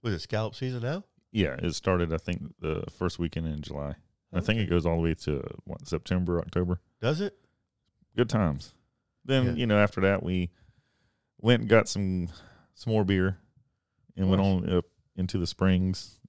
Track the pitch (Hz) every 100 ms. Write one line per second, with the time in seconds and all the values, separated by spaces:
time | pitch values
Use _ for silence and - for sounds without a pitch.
0 | 117 92 - 107 110 - 127 127 117 170
1 | 208 _ _ - 85 64 85 80 - 90
2 | 85 80 - 87 - - 78 80 - -
3 | 90 - 85 85 82 76 73 73 71 -
4 | _ _ _ 92 90 113 95 87 85 82
5 | 82 78 - 73 - - - - - 80
6 | - 92 90 85 - - 90 90 _ _
7 | 113 156 202 - _ _ _ _ _ _
8 | _ - 117 117 92 69 - _ _ _
9 | _ _ - 135 127 120 120 104 104 -
10 | 95 98 87 90 87 _ _ _ _ _
11 | _ _ _ _ 110 120 110 113 107 -
12 | 95 92 85 82 - - _ _ - 110
13 | 98 98 92 95 _ _ _ _ _ _
14 | _ - 95 95 98 95 - 90 - _
15 | _ - 90 98 85 - 92 92 92 92
16 | - -